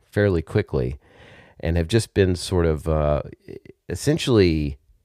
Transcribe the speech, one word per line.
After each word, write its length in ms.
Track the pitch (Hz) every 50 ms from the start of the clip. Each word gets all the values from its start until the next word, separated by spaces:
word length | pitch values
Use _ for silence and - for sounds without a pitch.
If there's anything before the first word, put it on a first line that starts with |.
| _ _
fairly 300 | - 104 104 101 90 82
quickly 580 | 80 - - 107 95 - - 69 62 64 65 - _ _ _ - - - - - - - _ -
and 160 | - 82 82
have 120 | 87 82 82
just 260 | 113 113 - - -
been 220 | 104 95 92 90
sort 300 | - - - 95 90 85
of, 220 | 82 78 73 - 80
uh, 360 | 78 78 76 73 76 69 - - - - _ - 50 - _ - - _ _ -
essentially 880 | 85 - - 143 151 165 - 143 120 107 92 87 80 78 76 71 69 - _ _ _ _